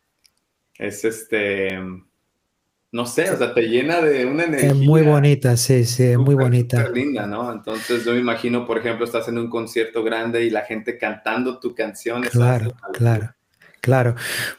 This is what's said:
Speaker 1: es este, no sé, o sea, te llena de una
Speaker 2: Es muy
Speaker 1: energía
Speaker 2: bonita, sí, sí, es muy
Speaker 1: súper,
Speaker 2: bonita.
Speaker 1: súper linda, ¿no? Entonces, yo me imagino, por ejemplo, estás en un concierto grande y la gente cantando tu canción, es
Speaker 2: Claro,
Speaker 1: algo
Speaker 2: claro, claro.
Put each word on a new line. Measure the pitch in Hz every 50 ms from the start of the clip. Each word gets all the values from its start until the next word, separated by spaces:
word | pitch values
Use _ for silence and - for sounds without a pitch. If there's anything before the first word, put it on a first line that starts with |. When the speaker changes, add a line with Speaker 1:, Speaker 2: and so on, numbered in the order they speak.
| _ _ _ _ _ _ _ _ _ _ _ _ _ _ _ -
Speaker 1:
es | 107 104 101 - -
este, | 113 113 - - - 113 107 104 101 98 98 98 95 92 92 92 92 92 95 - _ _ _ _ _ _ _ _ _ _ _ _ _ _ _ _ _
no | - 117 120
sé, | 117 - 151 170 190
o | 175 -
sea, | 123 113 -
te | 123
llena | 113 110 117 123 135 151 170 175
de | 160 151 143 131 123
una | 127 143 160 170
Speaker 2:
Es | 165 156 135 139 143 139
muy | 139 135 147 156 160
Speaker 1:
energía | 156 151 147
Speaker 2:
bonita, | 143 143 147 143 135 - 127 120 117
sí, | - - 135 127 120
sí, | 120 - - 127
es | 123 120 123
muy | 131 139 143
Speaker 1:
súper, | 131 131 123
Speaker 2:
bonita. | 123 123 120 120 123 120 117
Speaker 1:
súper | 123 120 123
linda, | 135 147 135 107 104
¿no? | 101 104 110 123 120
Entonces, | 113 101 95 104 110 110 - - 123 120 110
yo | 117 120
me | 123
imagino, | 123 120 113 113 - 120 120 120 120 117
por | 113 113
ejemplo, | 113 117 113 107 117
estás | 117 - 117 113 120
en | 117 117
un | 117 117
concierto | 117 117 113 110 - 117 110 113 - 117 110
grande | 113 113 113 117 117 117 117 117
y | 113
la | 107 107 107
gente | - 117 110 107 120 - -
cantando | 117 107 104 104 - 107 113 123 127 127 123 -
tu | - 120 120
canción, | - 113 107 98 - - 117 117 123 127
es | 120
Speaker 2:
Claro, | 120 120 120 123 127 117 107 117 - _
Speaker 1:
algo | - - -
Speaker 2:
claro, | - 120 117 113 107 104 - - _ _ _ _ _ _ - _ _
claro. | - 123 131 131 120 120 120 120 - - - - - - -